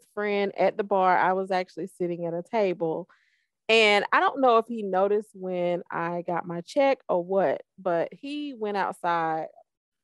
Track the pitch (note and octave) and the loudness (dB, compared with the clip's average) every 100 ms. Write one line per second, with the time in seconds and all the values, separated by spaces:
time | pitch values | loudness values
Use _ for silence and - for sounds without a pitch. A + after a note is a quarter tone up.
0 | _ - G#3 G3+ G3 - F#3+ - G3+ G3 | _ -6 -2 -2 -2 0 0 0 -2 2
1 | F#3 F3 E3 F#3 F#3+ F#3 F3+ - F#3+ - | 4 4 2 0 -2 -4 -4 -10 -10 -6
2 | F3 E3+ E3+ E3+ F3 A#3 G3 F3 E3 E3 | -6 -4 -6 -6 -4 0 0 0 -4 -4
3 | F3+ _ _ _ _ _ - A3+ G#3+ G#3 | -8 _ _ _ _ _ 2 4 6 4
4 | - C#4 F#4+ - C4 A3+ A3 A#3 G3+ F#3 | 4 2 2 2 4 4 2 -4 -2 0
5 | G3 G#3 G#3+ F#3+ F#3 F3+ F3 F3 - - | 2 0 -4 -10 -6 -2 -2 -2 -4 -6
6 | E3+ F3 E3+ E3+ F3 E3+ - D4 C#4 C4 | -4 -6 -4 -6 -6 -8 -4 2 2 2
7 | - F3+ F3 F#3+ D#3+ - - - F#3 E3+ | -2 -2 0 0 0 -2 -8 -8 -2 -2
8 | D3+ - C#4 D4 D4 B3 G#3 G3+ F3+ - | -2 -8 -12 -10 -10 -8 -6 -4 -4 -4
9 | F3 E3+ D#3+ D#3+ D#3 - _ _ _ _ | -4 -2 -2 -4 -6 -14 _ _ _ _